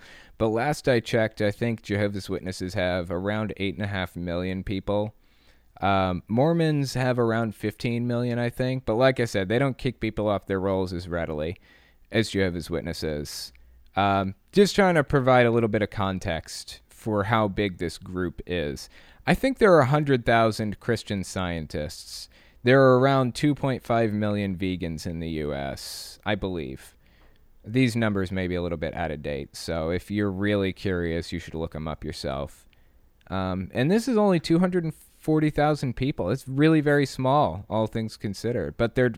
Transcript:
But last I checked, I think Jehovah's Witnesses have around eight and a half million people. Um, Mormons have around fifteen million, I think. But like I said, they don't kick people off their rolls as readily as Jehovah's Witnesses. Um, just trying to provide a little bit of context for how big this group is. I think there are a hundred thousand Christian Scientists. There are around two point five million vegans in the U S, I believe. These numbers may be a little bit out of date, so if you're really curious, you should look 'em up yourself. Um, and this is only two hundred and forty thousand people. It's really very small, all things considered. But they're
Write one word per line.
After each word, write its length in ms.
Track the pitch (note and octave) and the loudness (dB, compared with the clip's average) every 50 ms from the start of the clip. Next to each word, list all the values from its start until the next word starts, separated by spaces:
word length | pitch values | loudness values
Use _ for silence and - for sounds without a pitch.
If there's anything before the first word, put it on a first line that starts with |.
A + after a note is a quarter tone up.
| - - - - - - - | -14 -20 -20 -20 -20 -16 -4
But 120 | - A2 A2+ | 0 0 0
last 380 | G#2+ A2+ B2+ D3 D3 - - | 2 0 0 -2 -2 -2 0
I 120 | C#3 B2+ A#2 | 2 2 2
checked, 420 | - - - A#2 A2 G#2+ - - | 2 2 0 2 2 0 0 -2
I 80 | G#2+ G2+ | -2 -2
think 320 | G2+ - A#2+ A#2 A2+ G#2+ | 0 -2 -4 -4 -4 -6
Jehovah's 480 | - - G2+ G2+ G#2 G#2 G2+ G2 - - | -4 -4 -2 0 0 -2 -2 -6 -6 -6
Witnesses 460 | F#2+ - - F#2 F#2 - F#2+ F2+ F#2 | -6 -6 -6 -8 -8 -6 -6 -6 -2
have 340 | G#2 F2+ F2+ F2+ F#2 E2+ F2+ | -2 0 0 0 -2 -2 -2
around 440 | F2 F2 F#2+ G2+ G#2+ G#2+ A2 G2+ - | -4 -2 -2 -2 -2 -2 -4 -4 -4
eight 160 | - G2 G2 F2 | -4 -4 -4 -4
and 100 | - G#2 | -4 -6
a 40 | |
half 280 | G2 G2+ F#2 F#2 - - | -4 -4 -4 -6 -6 -6
million 480 | F2 F2 F2+ E2+ F2 F2+ F#2 F#2 F#2+ F#2 | -8 -6 -4 -4 -2 -2 -4 -4 -6 -4
people. 520 | - G2+ F#2+ - - G2+ G#2 G#2+ G#2+ - _ _ _ _ _ _ _ _ _ _ _ _ - | -4 -6 -6 -4 -2 -2 -2 -2 -4 -6 _ _ _ _ _ _ _ _ _ _ _ _ -2
Um, 400 | - G2 G2 F#2+ F#2+ F#2 F2+ F2 - | 0 2 2 2 2 0 0 -4 -4
Mormons 640 | - G#2+ B2 C#3 E3 E3+ E3+ D#3+ D#3 D3+ C#3+ C#3 B2+ - | -2 0 2 4 4 4 2 2 2 2 0 -2 -2 -2
have 240 | B2+ C3 B2+ B2 | -2 0 0 2
around 380 | B2 A#2 A2+ A2 A2+ A#2 A2 G2+ | 2 2 2 2 0 0 -2 -4
fifteen 520 | - - G#2 - - - A#2+ A#2 A#2 A#2+ | -4 -6 -6 -6 -4 -4 -4 -2 -2 -2
million, 300 | B2 A#2+ A#2+ B2 B2 A#2 | -2 -2 -2 -2 -2 -2
I 120 | A#2+ A#2+ A#2+ | -2 -2 -2
think. 360 | - - B2+ B2+ C3 C3 - | -2 -2 -2 -2 -2 -4 -2
But 100 | - A2 | -2 2
like 240 | A#2 C3 C3 B2+ - | 4 4 4 4 4
I 60 | A#2+ | -2
said, 240 | A2+ - G2+ F#2+ F#2 | 0 0 -2 0 2
they 100 | A2 B2+ | 2 2
don't 180 | C#3 C3+ A#2+ | 2 0 -2
kick 220 | - - C3 - - | -2 -4 -6 -4 -2
people 280 | A2+ A2 - - G#2 | -6 -4 -2 -2 0
off 180 | G#2+ G2+ F#2+ - | 0 0 0 -2
their 140 | - G2 F#2+ | -2 -2 0
rolls 340 | F#2 G2 F#2+ F#2+ F#2 F2+ F#2+ | 0 0 0 0 0 -2 -4
as 140 | E2+ F2 | -8 -6
readily 500 | F2 E2+ E2+ E2 D#2+ D#2+ D2+ D2+ E2 F#2 - _ _ _ _ _ _ _ _ - - | -4 -4 -4 -4 -4 -4 -4 -4 -4 -6 -8 _ _ _ _ _ _ _ _ -16 -4
as 180 | - A#2 G#2+ - | -2 -2 -2 0
Jehovah's 400 | - G2 G2 F#2 E2+ F2 D2+ - | 0 0 0 0 -2 -4 -6 -4
Witnesses. 800 | E2+ D2+ - E2+ D#2+ - F2 D#2 D2 D2 D2 - - - - - _ - - - - - - - - | -6 -6 -4 -6 -8 -6 -6 -6 -4 -4 -6 -8 -10 -12 -14 -14 _ -20 -20 -20 -20 -20 -20 -8 -2
Um, 400 | - G2+ G2+ G2 G2 F#2+ G2 G2+ _ _ _ | 0 2 2 2 2 0 -2 -6 _ _ _
just 240 | - F#3+ G#3 F3 - | 4 4 4 4 6
trying 200 | - G3 F#3 F3 | 4 4 4 4
to 80 | D#3 C3 | 4 2
provide 440 | - - C#3 B2 C3 B2+ B2+ A#2+ | 2 2 2 4 6 6 6 6
a 40 | A#2 | 6
little 180 | A2+ A#2 A#2 G#2+ | 4 2 2 2
bit 120 | G#2+ G#2+ | 0 0
of 80 | G#2 - | -2 -2
context 920 | - - G2 F#2+ F#2+ F#2 - G2+ E2 D#2 - - - - - - - - _ | -2 -2 -2 -2 -2 -2 -4 -4 -4 -6 -6 -10 -14 -16 -14 -16 -18 -20 _
for 380 | _ - - - A#2 G#2+ G2+ F#2+ | _ -20 -10 -6 -2 0 0 2
how 220 | G2+ A#2+ A2 G#2+ | 2 2 2 2
big 300 | G2+ F#2 G#2+ G#2 G2+ F2 | 2 0 0 -2 -2 -2
this 200 | - F2+ E2 - | -4 -6 -6 -6
group 440 | - - - F#2 F2+ F2+ E2+ - - - | -8 -14 -8 -6 -4 -4 -4 -4 -8 -8
is. 440 | - F2+ F2 D2+ D2 C2+ - - - - - - - - _ - | -6 -4 -2 -2 -4 -4 -8 -12 -16 -20 -20 -20 -20 -20 _ 0
I 100 | C3+ F3+ | 0 0
think 220 | - - C4+ C4 | 2 2 -2 2
there 160 | - A#3 G3+ F3 | 4 6 8 8
are 80 | D#3 | 8
a 40 | C3 | 8
hundred 400 | B2 D3 D3+ D#3 C#3 C3+ B2 A2+ | 6 4 2 4 4 2 2 4
thousand 540 | B2 A#2 A#2 A2+ A2 G#2 - A2 G#2+ F#2+ - | 4 4 4 4 4 2 0 -4 -6 -6 -6
Christian 440 | - - A2+ G#2 - - G#2 G2 F2+ | -2 -2 -2 -2 -2 -4 -4 -4 -4
Scientists. 1040 | - - G2 F#2 F2 E2+ E2 D2+ - - D#2+ D2+ D2 - - - - - - - - _ - - - _ - - | -4 -4 -4 -4 -4 -4 -6 -6 -6 -6 -6 -6 -6 -8 -14 -16 -16 -16 -16 -16 -18 _ -20 -20 -20 _ -2 2
There 180 | B2 C3 C3+ | 4 6 8
are 180 | C3+ C3 B2+ B2 | 8 8 8 6
around 360 | C3 C#3 C#3 C3+ C3 B2 - | 6 4 4 4 2 0 -2
two 180 | - - D3 C#3 | 0 0 0 0
point 300 | - - C3+ B2+ F#2+ - | 2 -2 -2 -2 -4 -2
five 280 | - A#2+ A#2 A#2 G#2+ | 0 2 2 2 2
million 460 | G#2 G#2 G#2+ G#2 G#2 G#2 G2+ G2 F#2 | 0 0 0 0 0 0 -2 -2 -2
vegans 480 | E2+ F#2+ F#2 F#2 E2+ F2+ E2 D#2+ D#2+ - | -2 -2 -2 -2 -2 -4 -6 -6 -6 -8
in 140 | F#2 E2 E2 | -8 -6 -6
the 100 | E2 E2 | -6 -4
U 240 | D#2+ D#2 D2 D2 C#2+ | -4 -4 -4 -4 -4
S, 640 | C#2 C#2 C2+ C#2 - - - - - - - - - - | -4 -6 -6 -8 -10 -12 -14 -14 -14 -14 -16 -18 -10 -4
I 100 | G2 G#2+ | -4 -4
believe. 600 | F#2+ G#2 F#2+ F2+ E2 C#2+ C2 C2+ - - - _ _ _ _ _ _ - - - _ - - - - - | -2 -4 -6 -6 -6 -8 -8 -10 -14 -16 -20 _ _ _ _ _ _ -20 -20 -20 _ -20 -20 -20 -20 -12
These 320 | G#2 A2 C3 C3 A#2+ A2 | -2 2 2 2 4 2
numbers 360 | A#2 A2+ G#2+ G2+ G2 F#2+ F2+ | 2 0 2 2 0 -2 -2
may 160 | F#2+ F#2+ F#2 | -2 -4 -2
be 80 | F2 F2+ | -2 -2
a 60 | F2 | -2
little 160 | F2 F2 E2+ | -2 -2 -4
bit 180 | D#2 E2 D#2 - | -4 -4 -6 -4
out 160 | - E2+ D#2+ | -4 -4 -4
of 100 | D2+ D2+ | -4 -6
date, 340 | D2 D2 D2 C#2 C#2+ - - | -6 -6 -6 -6 -6 -10 -12
so 360 | - - - E2 E2 D#2+ E2 | -12 -8 -6 -4 -4 -2 -2
if 200 | F2+ F2 - - | -2 -4 -4 -4
you're 200 | G2+ G#2 G#2 G2+ | -2 -2 0 -2
really 420 | F#2 F#2 G2+ G#2 G#2 G2+ G2 F#2 F2+ | -2 -2 0 0 2 2 0 0 -2
curious, 580 | - - G2+ F#2 F2 E2+ E2 E2 E2+ E2 - | -4 -4 -2 -2 0 0 -2 -2 -4 -4 -6
you 80 | F2 E2 | -8 -10
should 160 | - - - | -10 -8 -8
look 200 | D#2+ E2 - - | -6 -8 -6 -8
'em 120 | D#2 D#2 | -8 -8
up 160 | D#2+ D2+ - - | -8 -8 -8 -8
yourself. 640 | D2+ - - - C#2+ C2+ C#2 C#2+ - - - _ _ _ _ _ _ _ _ _ _ _ _ _ - | -10 -10 -8 -6 -6 -6 -6 -8 -8 -12 -18 _ _ _ _ _ _ _ _ _ _ _ _ _ -8
Um, 400 | F2+ F#2+ F#2+ F#2 F#2 F#2 F#2+ - - | -6 -4 -4 -4 -4 -4 -6 -6 -2
and 160 | G#2+ B2+ D#3 | -2 0 2
this 180 | G3 A#3 A3+ | 2 2 2
is 100 | C#4 A#3+ | 2 2
only 220 | G#3+ G#3 G3+ F3+ D#3+ | 2 4 4 2 2
two 200 | - - E3 E3 | 2 2 2 2
hundred 240 | F#3 F3+ F3+ F3+ D#3+ | 2 2 0 -2 -4
and 100 | D#3+ - - - - _ _ | -4 -8 -10 -20 -20 _ _
forty 300 | - D#3 D#3 D#3 D3+ D3+ | -2 2 2 4 2 2
thousand 460 | - D3+ C#3+ D3+ D3+ C#3 - B2+ - | 2 2 2 2 2 0 -2 -4 -2
people. 340 | - B2+ C#3 - - F#2 F2+ | -2 -2 -2 -2 -2 -2 -2
It's 180 | A#2+ C3+ - | -2 -2 -4
really 340 | C3 C3+ C#3 D3+ D#3+ D#3+ D#3 | -6 0 4 4 6 6 6
very 240 | C#3+ D3 C#3+ C#3+ C#3 | 4 4 4 4 2
small, 600 | C3 - - C3 C3 C#3 D3+ C#3 F2+ D#2+ F#2+ F2 - | 0 -2 -2 0 2 4 4 4 2 0 -4 -6 -4
all 180 | G2+ A2 A2 | 0 0 0
things 300 | G#2+ - A#2 A2 A2 - | 0 -2 -4 -4 -4 -8
considered. 580 | - - A2 F#2+ - - A2+ B2 A2 D#2+ C#2+ - | -8 -8 -8 -6 -4 -4 -2 -2 -2 -4 -4 -2
But 200 | - A#2 A2+ - | 0 -2 0 4
they're 180 | B2+ B2 B2 A2 | 4 2 2 2